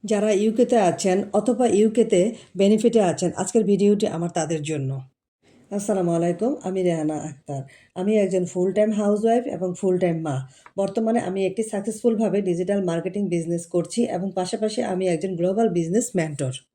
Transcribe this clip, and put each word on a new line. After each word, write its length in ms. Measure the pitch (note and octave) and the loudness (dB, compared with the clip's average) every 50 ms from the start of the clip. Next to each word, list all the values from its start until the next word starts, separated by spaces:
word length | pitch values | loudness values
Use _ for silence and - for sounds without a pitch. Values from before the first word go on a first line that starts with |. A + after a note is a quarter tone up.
| - | -2
যারা 280 | G3 A3 G3+ G3+ A3 | 0 0 0 2 2
ইউকেতে 440 | G#3+ F#3+ G#3 A3+ A3 A#3+ B3 A#3+ B3+ | 2 2 2 2 4 2 2 4 4
আছেন 460 | A#3 G3 F3 E3+ - - F#3+ F#3 G3 G3+ - | 4 4 2 2 0 0 0 0 0 -2 0
অথবা 340 | - G#3 G#3 - A#3+ G#3+ B3 | -2 0 2 2 0 2 2
ইউকেতে 680 | A#3 G3 G3+ G#3+ A3 A3+ B3 A3+ A3 G#3 F3 F3+ A3+ A#3 - - _ _ | 2 4 4 4 4 4 2 2 4 4 2 2 2 -2 -6 -18 _ _
বেনিফিটে 440 | F3+ G3 G3 G#3+ G#3+ G#3+ A#3 A#3 A3+ | 2 4 4 4 4 4 4 4 4
আছেন, 300 | G3+ F3+ D#3 C3+ F3+ F3 - | 4 4 2 0 -2 -2 -2
আজকের 280 | - F#3+ - - A#3 G#3+ | -2 -6 0 0 0 2
ভিডিওটি 420 | F#3 G3+ F#3+ G3+ G3+ G#3 G3+ G#3+ | 2 2 4 4 4 4 2 0
আমার 240 | - - E3 E3+ E3+ | -2 -2 -4 -6 -4
তাদের 320 | E3+ E3+ D#3 D3+ E3 D#3 | -2 -4 -2 -2 -4 -4
জন্য। 380 | D3 D3+ D#3 D3 C3+ C3 C3+ C3+ C3 - _ _ _ _ _ _ _ _ _ _ _ _ | -4 -4 -4 -4 -4 -4 -6 -8 -10 -14 _ _ _ _ _ _ _ _ _ _ _ _
আসসালামু 420 | G3+ G3+ G3+ - G#3 F#3+ F3+ E3+ | -6 -6 -2 0 0 0 2 0
আলাইকুম, 420 | E3+ E3+ E3+ F3 F3 F3 G#3+ B3 D4+ - | 2 2 2 0 0 0 -2 -2 -2 -4
আমি 200 | - G3 F#3 F#3+ | -6 -6 -4 0
রেহানা 320 | F#3 F3+ E3 D#3+ D#3 D3+ D#3 | 0 0 0 2 -2 -2 -4
আক্তার। 480 | D3+ - D#3 C#3+ - _ - C#3+ C#3 C3 - - _ _ _ _ | -4 -8 -10 -12 -14 _ -10 -10 -10 -10 -12 -18 _ _ _ _
আমি 220 | F#3 F#3 G#3 A3 | -4 -2 2 2
একজন 280 | G#3+ G3+ F#3 F3+ F#3 F3+ | 2 2 2 0 0 -2
ফুল 280 | F3 - F#3 F3+ G3 | -2 -2 -2 -2 0
টাইম 200 | F3 G#3 G#3+ A3 | 2 2 2 2
হাউসওয়াইফ 520 | G#3+ G3+ G#3 G3+ G#3 G#3 G#3+ A3+ A3+ A#3+ A#3+ | 2 0 2 2 2 2 2 2 2 2 0
এবং 300 | - - E3 F#3 F#3 F3+ - | -2 -6 -6 -6 -6 -6 -2
ফুল 180 | - F#3+ F#3 F3+ | 0 0 0 2
টাইম 180 | F#3+ F3 E3+ D#3+ | 2 0 0 -2
মা। 280 | D#3+ D#3+ C3+ C3+ C3 - _ _ _ - _ - | -2 -4 -4 -4 -6 -10 _ _ _ -14 _ -4
বর্তমানে 420 | G3 F#3+ F#3+ A3+ A3+ A3 A3+ A#3+ | -4 -2 -2 -2 -2 0 0 0
আমি 260 | - F3+ F#3+ G3 G3 | -2 -2 -4 -2 -2
একটি 160 | F#3 F#3+ - | -2 -2 -4
সাকসেসফুলভাবে 800 | A3 G#3+ - G3+ G3 A3+ G#3+ - - A#3+ A3+ G3+ A3+ G3+ F3 G3+ | -6 -4 -4 -6 -6 -6 -8 -2 0 0 2 2 0 0 0 0
ডিজিটাল 420 | G3 F#3 E3+ E3+ F#3 F3+ G3+ G3+ F#3+ | 0 0 -2 -2 0 0 0 0 0
মার্কেটিং 440 | F3 E3 E3+ E3 F#3 F3 G#3 G3+ F3+ | 0 -2 -2 -4 -4 -4 -4 -4 -2
বিজনেস 380 | E3+ E3+ E3 E3 E3+ E3+ E3+ | -2 -2 -2 -2 -4 -4 -4
করছি 380 | - - F3 E3+ E3+ - A#3 A#3 | -2 -2 -2 -2 -2 -2 -2 -2
এবং 280 | - - F3 F#3 G3 F#3 | -2 -2 -4 -4 -4 -4
পাশাপাশি 480 | F#3+ F3+ F3+ - G#3 A3 G#3+ G#3+ G3+ | -4 -4 -4 -4 -4 -4 -2 -2 -4
আমি 260 | - - F#3 F#3 F#3+ F#3 | -4 -4 -2 -2 0 0
একজন 280 | E3+ D#3+ G3 F#3+ F#3+ | 0 0 -2 -4 -4
গ্লোবাল 320 | E3 E3+ F3+ F#3+ G#3+ A#3 A3 | -2 -2 0 2 2 2 2
বিজনেস 420 | E3+ F3 E3 E3 F3+ A3+ - - - | 2 0 -2 0 0 0 -2 0 -2
মেন্টর। 380 | F3+ D#3+ D#3 D3 C#3 C#3+ B2+ B2+ - _ _ | -2 -2 -2 -4 -4 -6 -6 -6 -8 _ _